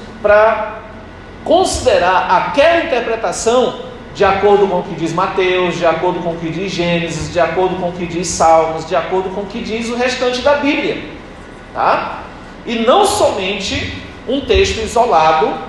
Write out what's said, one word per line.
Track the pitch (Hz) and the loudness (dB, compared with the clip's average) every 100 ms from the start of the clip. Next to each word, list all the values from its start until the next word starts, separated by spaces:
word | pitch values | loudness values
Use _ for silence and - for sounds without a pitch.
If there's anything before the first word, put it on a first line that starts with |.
| - - | -16 -2
para | 208 208 220 220 214 - - - - - - - | 4 6 6 2 -4 -10 -14 -18 -18 -18 -18 -10
considerar | - 339 359 - 240 185 175 185 185 | 2 2 2 0 2 4 4 2 2
aquela | 185 - 277 320 339 240 | 2 2 4 4 4 0
interpretação | 240 226 220 196 170 226 247 208 - - - - - | -2 -2 -4 -4 -2 2 2 2 -2 -12 -16 -12 0
de | |
acordo | 196 196 202 202 190 | 2 4 4 4 4
com | 180 | -2
o | |
que | 175 156 | -4 -4
diz | 160 | -4
Mateus, | 170 190 196 185 180 180 151 | -2 0 0 2 2 0 0
de | 165 | 0
acordo | 165 180 170 | 2 0 -2
com | 175 | -4
o | 160 | -4
que | 160 | -6
diz | 160 196 | -4 -4
Gênesis, | 170 175 170 165 151 151 | -2 0 0 -2 -6 -4
de | 170 | 0
acordo | 160 180 185 175 | 0 2 0 0
com | 175 | -4
o | |
que | 175 170 | -4 -6
diz | 165 180 | -4 -4
Salmos, | - 165 160 156 160 151 | 2 6 6 4 -2 -2
de | 175 | -2
acordo | - 185 185 | 0 -2 -2
com | 202 | -6
o | 202 | -8
que | 240 | -8
diz | 190 226 226 | -6 -6 -4
o | 240 | -2
restante | 254 247 247 247 | -2 0 -2 2
da | 277 285 | 2 2
Bíblia, | 277 311 180 - - - - - - - - | 2 0 -2 -4 -8 -14 -16 -18 -18 -18 -10
tá? | 113 151 - - - - - - - - | -2 0 2 -2 -8 -12 -16 -18 -14 -6
E | 233 | 0
não | 226 359 403 | 4 4 4
somente | - 294 202 185 202 - 190 - - - - - | 2 2 0 -4 -4 -4 -6 -6 -10 -14 -12 -4
um | 277 | -4
texto | 262 190 196 220 | 2 2 2 0
isolado | 214 226 240 165 160 160 160 - | -2 0 4 4 4 4 2 -2